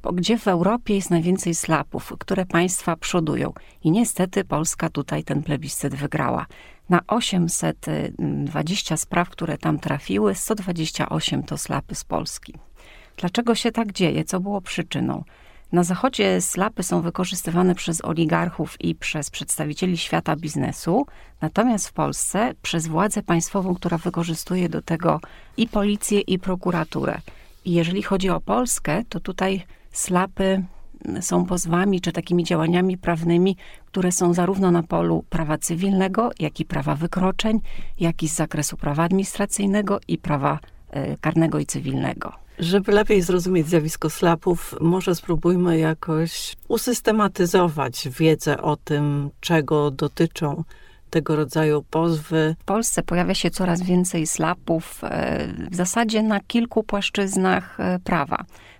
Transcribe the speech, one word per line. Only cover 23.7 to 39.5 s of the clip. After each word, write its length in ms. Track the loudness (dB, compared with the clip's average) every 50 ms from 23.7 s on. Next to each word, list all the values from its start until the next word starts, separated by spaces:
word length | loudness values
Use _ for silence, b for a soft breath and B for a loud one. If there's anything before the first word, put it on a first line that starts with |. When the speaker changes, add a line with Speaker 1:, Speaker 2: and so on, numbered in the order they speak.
| -2
Speaker 1:
która 220 | -2 -2 -2 -2
wykorzystuje 720 | -2 -2 -2 -2 -2 -2 -2 -4 -6 -4 -4 -2 0 0 0
do 120 | -2 -4
tego 380 | -4 -2 -4 0 2 0 0 0 B B B B B B B
i 100 | -2 -2
policję, 540 | 0 2 0 2 2 0 -2 0 0 0 0
i 180 | 2 0 -2 -2
prokuraturę. 800 | 0 -2 -4 -2 -2 -2 0 0 -2 -2 -4 -2 -2 -2 -4 -4 -10 B B B B B B -10 -2
I 80 | 2 2
jeżeli 300 | 2 2 2 0 -2 0
chodzi 260 | 0 0 0 2 0
o 100 | 0 0
Polskę, 640 | 0 0 0 0 2 0 -2 -2 -2 0 0 0 -2 -4
to 100 | -8 -8
tutaj 460 | -6 -6 -4 -2 0 0 0 -2 -6 b b b b b
slapy 720 | -8 -8 -4 0 2 2 2 0 0 0 2 2 2 2 0 b b b b b b -12 -8 -6 -6 -4
są 240 | -4 0 0 0 2
pozwami 560 | 2 0 -2 0 0 2 2 4 2 2 2
czy 100 | 0 -2
takimi 320 | -4 -4 -2 0 2 2 2
działaniami 540 | 2 2 2 4 4 4 4 4 2 0
prawnymi, 600 | 0 0 0 0 2 2 4 4 6 6 4 2 B B B B B B
które 260 | B -2 2 2 2
są 220 | 2 4 4 4 4
zarówno 380 | 4 2 2 2 4 4 4
na 120 | 4 4 2
polu 400 | 2 0 0 2 2 0 0 -2 -2
prawa 280 | -2 -2 0 0 -2
cywilnego, 720 | -2 0 -2 -2 0 0 2 4 4 2 2 2 2 0 0 0 -2
jak 200 | -4 -4 -2 -4
i 60 | -6
prawa 300 | -4 -2 -2 0 0 0
wykroczeń, 680 | 0 -2 -2 0 2 2 2 2 0 0 2 2 2 B B B B B B B 0
jak 240 | 0 0 0 0 -2
i 40 |
z 80 | -2 0
zakresu 420 | -2 -2 -2 -2 -4 -4 -4 -6
prawa 260 | -4 -2 -2 0 2 2
administracyjnego 960 | 2 2 2 0 -2 -2 -4 -2 -2